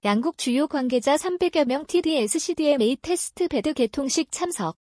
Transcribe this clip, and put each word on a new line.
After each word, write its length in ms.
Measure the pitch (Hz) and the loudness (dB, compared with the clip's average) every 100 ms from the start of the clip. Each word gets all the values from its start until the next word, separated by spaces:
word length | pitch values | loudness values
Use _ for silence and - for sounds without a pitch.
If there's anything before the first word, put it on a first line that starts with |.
양국 340 | 208 208 277 - | 0 0 0 -4
주요 300 | - 247 302 | -2 0 0
관계자 480 | 294 254 247 247 302 | 0 0 0 2 0
삼백여 480 | 370 359 359 330 269 | 0 0 0 2 0
명 180 | 262 302 | 0 0
티디에스 520 | 349 339 311 220 320 | 0 2 0 0 -2
씨디엠에이 600 | - 330 302 285 220 269 | -2 0 2 4 2 0
테스트 460 | - 349 - - 349 | -2 -4 -4 -4 -2
베드 280 | 269 302 294 | 0 -2 0
개통식 540 | 233 - 269 - 320 | -2 0 -2 -2 -2
참석. 460 | - 359 349 170 - | -4 -6 -4 -6 -6